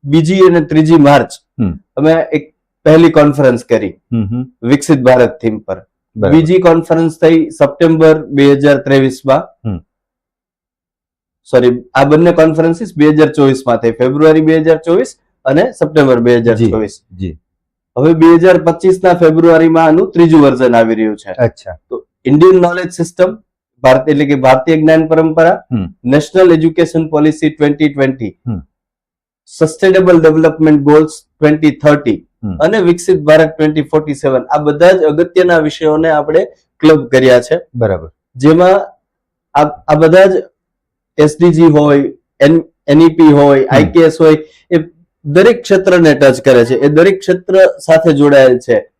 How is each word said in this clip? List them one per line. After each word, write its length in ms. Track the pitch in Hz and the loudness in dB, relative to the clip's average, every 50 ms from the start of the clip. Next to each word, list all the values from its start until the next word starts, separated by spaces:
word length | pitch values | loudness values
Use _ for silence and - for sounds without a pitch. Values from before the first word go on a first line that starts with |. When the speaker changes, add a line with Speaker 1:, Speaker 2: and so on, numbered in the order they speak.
| - | -6
Speaker 1:
બીજી 360 | 139 143 165 156 156 190 190 | -2 -2 -2 0 -2 2 2
અને 220 | 185 185 175 170 | 2 2 2 0
ત્રીજી 340 | 151 151 156 156 156 156 170 | -2 -2 -2 -2 0 2 2
માર્ચ 360 | 160 143 143 143 135 113 - - - _ _ _ - | 4 4 4 2 2 0 -4 -12 -20 _ _ _ -6
Speaker 2:
હમ. 200 | 113 92 85 - _ _ _ | -6 -6 -6 -10 _ _ _
Speaker 1:
અમે 160 | 135 147 156 160 165 - - | -4 -2 0 0 -2 -4 -4
એક 240 | 151 156 - _ _ _ _ _ _ _ _ | -6 -8 -8 _ _ _ _ _ _ _ _
પહેલી 260 | 156 156 160 170 160 | 2 2 4 4 2
કોન્ફરન્સ 540 | - 156 147 147 139 143 139 131 123 123 - | 2 2 0 0 0 0 0 0 -2 -2 -4
કરી 360 | _ 117 110 110 92 - _ _ _ 117 | _ -4 -4 -4 -8 -12 _ _ _ -6
Speaker 2:
હમ, 100 | 117 107 | -6 -6
હમ. 440 | 98 117 123 131 127 _ _ - | -6 -8 -10 -10 -12 _ _ -4
Speaker 1:
વિકસિત 320 | 120 139 139 - - 156 131 | -4 -4 -4 0 -2 -2 0
ભારત 400 | 123 127 127 127 123 113 - - | 2 2 2 2 2 -2 -2 -6
થીમ 180 | - 117 107 107 | -6 -6 -6 -6
પર. 220 | _ - 95 87 _ _ _ _ _ _ _ | _ -12 -14 -14 _ _ _ _ _ _ _
Speaker 2:
બરાબર. 200 | 110 104 92 151 | -6 -2 0 2
Speaker 1:
બીજી 240 | 160 160 156 180 185 | 0 2 2 -2 0
કોન્ફરન્સ 600 | 175 170 165 165 165 - 165 160 165 160 160 _ | 2 2 0 0 -2 -2 -4 -2 -2 -4 -4 _
થઈ 280 | 175 160 165 165 151 - | 0 0 0 0 -2 -4
સપ્ટેમ્બર 760 | - - 147 139 - - 170 165 160 156 160 156 156 156 151 | -4 -4 -4 -4 -2 -2 -2 0 0 2 2 2 2 0 -4
બે 260 | - 143 139 139 143 | -6 -2 0 2 2
હજાર 260 | 139 135 143 147 139 | 2 2 2 0 0
ત્રેવીસમાં. 920 | 139 143 143 139 135 135 131 127 - - 131 131 151 - - _ _ - 113 | 0 -2 -2 0 0 0 -2 -4 -6 -4 -2 -2 -2 -4 -10 _ _ -10 -10
Speaker 2:
હમ. 80 | 95 80 _ _ _ _ _ _ _ _ _ _ _ _ _ _ _ _ _ _ _ _ _ _ _ _ _ _ _ _ _ _ _ _ _ | -10 -10 _ _ _ _ _ _ _ _ _ _ _ _ _ _ _ _ _ _ _ _ _ _ _ _ _ _ _ _ _ _ _ _ _
Speaker 1:
સોરી, 400 | _ - 123 123 123 123 123 - _ _ | _ -2 0 0 0 -2 -2 -10 _ _
આ 100 | 135 139 | -2 0
બંને 280 | 143 151 156 170 175 | 0 0 2 2 0
કોન્ફરન્સીસ 680 | 170 160 160 160 156 160 160 165 165 165 226 175 - | 2 2 0 0 0 -2 -2 -4 -4 -6 -10 -12 -4
બે 120 | 147 147 151 | 0 0 2
હજાર 220 | 151 151 156 147 | 2 2 0 0
ચોવીસમાં 460 | 151 151 143 135 131 135 - 127 117 | 0 0 0 0 0 -2 -2 -4 -4
થઈ, 140 | 113 - 117 | -2 -2 -4
ફેબ્રુઆરી 500 | 113 - 123 127 139 147 156 156 156 160 | -4 -2 -4 -4 -2 0 2 2 2 2
બે 160 | 156 156 160 | 0 0 0
હજાર 200 | 160 156 165 160 | 0 0 0 -2
ચોવીસ 400 | 156 - 170 170 202 254 - - _ _ _ _ _ _ | -2 -2 -4 -2 -2 -4 -6 -12 _ _ _ _ _ _
અને 260 | 131 139 156 214 254 | -2 -2 -2 -2 -4
સપ્ટેમ્બર 480 | - - 165 151 151 156 139 135 127 117 | -4 -8 -8 -2 -2 0 0 0 0 0
બે 180 | 117 120 123 | 0 0 0
હજાર 180 | 120 113 117 113 | 0 0 -2 -2
ચોવીસ. 460 | 107 117 104 104 110 107 101 - _ _ _ | 0 -2 -2 -2 -4 -6 -8 -12 _ _ _
Speaker 2:
જી, 60 | 92 | -16
જી. 220 | 90 98 90 78 _ _ _ _ _ _ _ _ _ _ _ _ | -14 -14 -14 -14 _ _ _ _ _ _ _ _ _ _ _ _
Speaker 1:
હવે 160 | 123 135 160 170 | -2 0 0 2
બે 140 | 160 160 165 170 | 4 4 4 4
હજાર 280 | 165 170 185 180 175 160 | 4 4 2 2 2 0
પચીસના 500 | 165 160 - - 185 185 - - 180 175 | -4 -4 -2 -2 -2 -2 0 0 -2 0
ફેબ્રુઆરીમાં 720 | 175 170 160 160 165 170 170 165 160 165 165 160 165 165 | 2 0 0 0 2 2 2 2 2 2 2 2 2 2
આનું 260 | 160 156 170 190 190 | 2 2 0 -2 -2
ત્રીજું 300 | - 165 170 165 160 156 | 0 0 2 4 4 4
વર્ઝન 340 | 143 139 127 123 131 123 120 | 4 2 0 0 -2 0 2
આવી 200 | 117 113 113 113 | 0 0 0 -2
રહ્યું 220 | 107 110 110 104 | -4 -4 -6 -6
છે. 140 | 104 - 101 | -10 -14 -16
Speaker 2:
અચ્છા. 460 | 92 - 123 113 _ _ _ 95 87 - _ _ | -6 -6 -6 -6 _ _ _ -20 -20 -20 _ _
Speaker 1:
તો 180 | - - _ _ _ _ _ | -16 -16 _ _ _ _ _
ઇન્ડિયન 360 | 131 143 151 170 185 185 180 | -2 0 2 4 4 4 4
નોલેજ 300 | 175 175 175 180 180 175 | 2 -2 -4 -6 -10 -10
સિસ્ટમ, 460 | - - 165 - _ - 180 - 220 - _ _ _ _ _ _ _ _ 123 | -10 -10 -10 -10 _ -2 -2 -2 -4 -12 _ _ _ _ _ _ _ _ 0
ભારત, 260 | 131 127 131 131 156 | 2 2 2 0 -2
એટલે 160 | 151 143 151 | -2 -2 0
કે 100 | 139 147 | -2 -2
ભારતીય 460 | 131 127 127 127 127 - 165 160 156 | 0 2 2 2 2 0 -2 -2 0
જ્ઞાન 260 | 156 156 160 160 160 | 2 2 0 0 0
પરંપરા, 560 | 160 160 160 160 160 156 165 160 170 160 - - _ | 0 -2 -2 0 0 0 0 0 0 0 -4 -6 _
Speaker 2:
હમ. 220 | 127 107 92 85 - _ - | -8 -8 -8 -10 -14 _ -6
Speaker 1:
નેશનલ 460 | 123 135 151 151 - - 185 185 180 | -2 -2 -2 -2 -2 0 2 2 2
એજ્યુકેશન 560 | 165 156 156 165 160 175 165 160 - 165 160 | 2 2 0 -2 -2 -2 -4 -2 -2 -6 -6
પોલિસી 420 | 156 156 151 147 156 151 - 165 160 | -4 -2 -2 -2 -2 -2 -2 -6 -6
ટ્વેન્ટી 400 | 156 - 147 147 147 147 156 147 | -4 -2 -4 -4 -2 -2 -4 -4
ટ્વેન્ટી, 500 | 143 139 135 135 131 131 117 101 - _ _ | -2 -2 -4 -4 -4 -8 -12 -14 -14 _ _
Speaker 2:
હમ. 140 | 123 110 87 71 _ _ _ _ _ _ _ _ _ _ _ _ _ _ _ _ | -10 -10 -10 -12 _ _ _ _ _ _ _ _ _ _ _ _ _ _ _ _
Speaker 1:
સસ્ટેનેબલ 720 | _ - - 160 156 - - 196 190 185 190 185 180 175 165 | _ -6 -6 -6 -6 -4 -2 -2 0 2 2 2 2 2 4
ડેવલપમેન્ટ 600 | 160 156 156 160 160 160 156 160 156 156 151 147 | 2 2 2 2 -2 -2 -2 0 0 0 0 0
ગોલ્સ 280 | 139 143 151 156 156 156 - - _ _ _ _ | 2 2 2 2 2 0 -6 -18 _ _ _ _
ટ્વેન્ટી 320 | 151 151 151 151 156 151 | -2 -2 0 0 -2 -2
થર્ટી 560 | 131 - - 151 147 143 - 123 98 - _ _ _ _ 117 | -2 0 0 0 0 0 -2 -6 -6 -6 _ _ _ _ -12
Speaker 2:
હમ. 120 | 101 90 | -12 -6
Speaker 1:
અને 220 | 80 151 170 208 | -4 -4 -2 -2
વિકસિત 440 | 220 185 175 175 175 - - 180 160 | -2 0 -2 -2 -2 -2 -4 -4 -2
ભારત 260 | 147 151 156 160 160 | 0 2 2 2 2
ટ્વેન્ટી 340 | 156 - - 156 151 151 156 | 0 -2 -4 -4 -2 -2 -4
ફોર્ટી 320 | 139 - - 156 156 151 143 | -6 -4 -6 -6 -4 -6 -12
સેવન, 280 | 139 - 139 131 127 | -6 -4 -4 -4 -4
આ 160 | 120 - 151 | -4 -4 -6
બધા 340 | 147 147 147 147 147 170 180 | -4 -4 -4 -2 2 2 2
જ 120 | 190 185 160 | 2 2 0
અગત્યના 540 | 156 151 156 170 175 _ 185 180 180 175 | -2 -2 -2 -4 -2 _ -2 0 0 0
વિષયોને 520 | 160 156 151 - - 160 156 151 156 156 160 | 0 -2 -4 -6 -4 -4 -2 -2 -2 -2 -2
આપણે 380 | 156 151 143 156 156 175 - - _ _ _ _ _ _ | -2 -2 -4 -2 -2 -4 -4 -4 _ _ _ _ _ _
ક્લબ 280 | - 156 156 147 131 | 0 2 2 2 0
કર્યા 320 | 120 131 131 131 131 123 123 | -2 -2 0 2 2 2 2
છે. 200 | 120 - 160 175 175 _ _ | 0 -2 -6 -6 -6 _ _
Speaker 2:
બરાબર. 360 | 123 117 101 95 82 80 78 _ _ _ _ _ | -6 -4 -4 -4 -6 -10 -18 _ _ _ _ _
Speaker 1:
જેમાં 460 | 123 131 151 160 170 180 180 185 196 - - _ _ _ _ _ _ _ _ _ _ _ _ _ 143 | -2 0 0 2 2 2 2 2 0 -2 -8 _ _ _ _ _ _ _ _ _ _ _ _ _ -2
આ, 60 | 151 151 147 - _ | -2 -2 -4 -12 _
આ 80 | - 151 | -4 0
બધા 300 | 151 160 160 165 185 190 | 0 2 4 4 4 4
જ 180 | 190 185 - - _ _ _ _ _ _ _ _ _ _ _ _ _ _ | 4 0 -4 -8 _ _ _ _ _ _ _ _ _ _ _ _ _ _
એસ 200 | - 151 151 151 - | -2 -2 -2 0 0
ડી 100 | 170 175 | 0 0
જી 120 | 156 160 | 2 4
હોય, 520 | 170 160 147 147 147 147 143 143 139 - - _ _ _ _ _ | 2 4 4 2 2 2 0 0 0 -4 -10 _ _ _ _ _
એન-, 240 | 139 147 165 165 160 _ _ _ _ | 0 2 2 0 -2 _ _ _ _
એન 140 | - 143 151 | 0 2 4
ઈ 60 | 165 | 4
પી 240 | 165 160 170 165 151 | 2 2 4 4 4
હોય, 300 | 143 143 143 143 139 135 | 4 4 4 2 2 0
Speaker 2:
હમ. 60 | 131 - | 0 0
Speaker 1:
આઈ 140 | - - 151 | 0 0 0
કે 140 | - - 170 | 0 2 2
એસ 180 | 165 160 156 - | 2 2 2 2
હોય, 160 | 165 156 156 156 156 _ _ _ _ _ | 2 2 2 0 -4 _ _ _ _ _
એ 40 | 175 160 156 - _ _ _ _ _ _ _ | -4 -4 -4 -6 _ _ _ _ _ _ _
દરેક 360 | 147 143 175 196 233 233 - | -2 0 2 2 2 0 0
ક્ષેત્રને 520 | - - 202 185 190 185 180 175 165 156 143 | -4 -2 -2 -2 0 0 0 2 2 2 2
ટચ 280 | 131 143 135 123 - | 2 2 0 0 0
કરે 240 | - 135 127 120 117 | 0 2 2 2 2
છે, 100 | 117 131 | 0 -2
એ 120 | - 143 | -2 -2
દરેક 320 | 143 147 151 175 196 196 190 | 0 2 2 2 2 0 -2
ક્ષેત્ર 460 | - - 180 180 - - 185 190 190 170 - - - | -4 -6 -6 -6 -4 -2 2 2 2 2 0 -6 -2
સાથે 280 | - 160 160 165 170 147 | 0 0 0 2 0 0
જોડાયેલ 440 | 143 147 143 143 139 131 127 123 | 2 0 2 4 4 4 4 2
છે. 340 | 123 - - 117 104 - _ _ _ | 0 -2 -2 -4 -4 -4 _ _ _